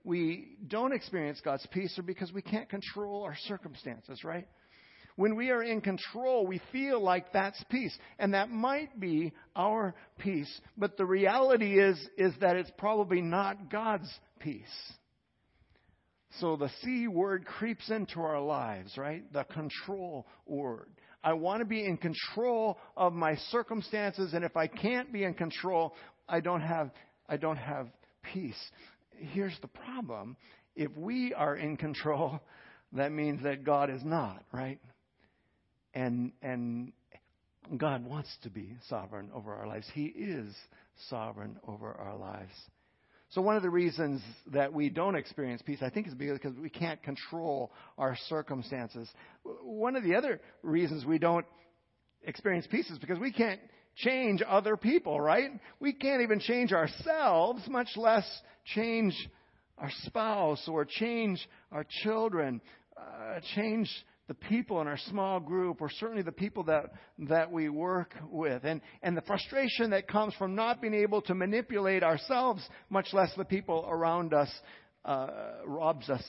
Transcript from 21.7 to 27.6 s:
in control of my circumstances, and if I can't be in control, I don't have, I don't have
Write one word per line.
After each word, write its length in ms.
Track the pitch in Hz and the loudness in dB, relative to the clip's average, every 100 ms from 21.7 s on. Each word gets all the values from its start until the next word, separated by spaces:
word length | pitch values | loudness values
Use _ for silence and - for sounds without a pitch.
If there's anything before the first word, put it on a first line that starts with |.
| 220 202 | -2 0
in 100 | 160 | 0
control 800 | 175 151 - 214 247 226 220 - - - | -2 -4 -6 -2 2 2 0 -2 -6 2
of 160 | 180 | 2
my 240 | 170 160 147 - | 4 0 0 0
circumstances, 840 | 240 220 220 - 214 202 196 180 | -2 0 -4 -4 -2 -2 -2 -2
and 100 | 170 | 0
if 120 | 170 170 | 0 0
I 100 | 160 | 0
can't 460 | - 208 247 254 | 0 0 0 -2
be 100 | 214 | -2
in 120 | 190 | -2
control, 600 | - 165 - 185 170 160 - - _ - | -2 -4 -4 0 2 2 -2 -20 _ -2
I 120 | 175 | 0
don't 200 | 170 175 | 2 0
have, 300 | 160 165 139 - - _ - | 0 -2 -2 -6 -20 _ -6
I 80 | 147 | -2
don't 200 | 156 | -2
have 300 | 151 | -2